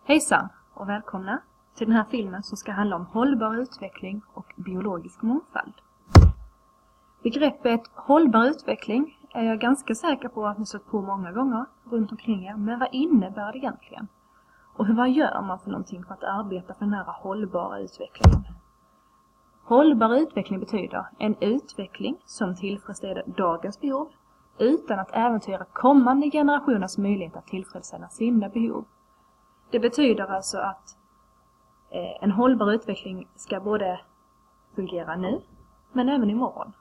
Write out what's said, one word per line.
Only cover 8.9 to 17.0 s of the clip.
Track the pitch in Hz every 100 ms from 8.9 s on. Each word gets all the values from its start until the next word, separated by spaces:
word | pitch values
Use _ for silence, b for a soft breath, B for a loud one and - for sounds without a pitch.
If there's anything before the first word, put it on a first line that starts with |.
| 226 311 _ -
är | 240
jag | 226 220
ganska | 233 277 -
säker | 226 339 269 240
på | 220 214
att | 208
ni | 214
stött | 208 -
på | 214
många | 196 196 175
gånger | 196 262 226 269 _
runt | 240 233 208
omkring | 220 - 202 185
er, | 214
men | 208 240
vad | 254
innebär | 262 320 262 190 208 208
det | 262
egentligen? | 262 - - - 214 _ _ b b b b -
Och | 208
hur, |
vad | 226 254
gör | 262 285 -
man | 196 185
för | -
någonting | 185 185 180
för | 180
att | 190
arbeta | - 196 202 185 175
för | 180
den | 208
här | 202